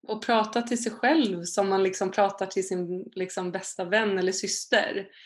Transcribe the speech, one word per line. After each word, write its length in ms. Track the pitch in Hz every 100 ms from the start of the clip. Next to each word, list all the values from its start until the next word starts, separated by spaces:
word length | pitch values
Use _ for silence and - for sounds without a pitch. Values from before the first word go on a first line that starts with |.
| -
Och 140 | 214 -
prata 360 | 226 214 240
till 200 | 240 240
sig 100 | 233
själv 500 | 226 240 320 233 180
som 240 | 170 - 196
man 140 | 190
liksom 280 | 190 185 190
pratar 360 | 190 196 196 190
till 220 | 196 190
sin 420 | 185 175 180 -
liksom 360 | - 185 - 180
bästa 340 | 185 190 -
vän 340 | 180 208 220 190
eller 140 | 180
syster. 760 | 185 196 - - 226 - 196 196 -